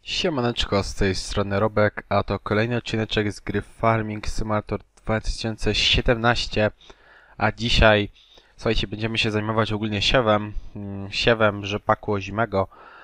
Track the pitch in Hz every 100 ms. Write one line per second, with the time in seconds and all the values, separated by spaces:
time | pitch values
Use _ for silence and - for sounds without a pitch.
0 | - - 190 143 120 117 - 101 92 -
1 | 98 92 - - 98 98 110 107 104 -
2 | - 101 - 101 - 104 113 120 - 113
3 | 110 - 104 - - 202 - - 113 113
4 | 107 107 - - 110 107 - 104 - _
5 | - 110 - - 113 107 - 104 - -
6 | 123 117 120 117 - - 107 - - -
7 | _ - _ - 107 107 117 - 113 104
8 | 104 _ _ - _ _ 117 110 104 104
9 | 110 110 110 107 107 110 107 107 107 104
10 | - 135 113 104 104 - - 107 101 98
11 | 98 - 131 113 107 101 98 104 - 110
12 | - 101 95 101 113 98 92 - - -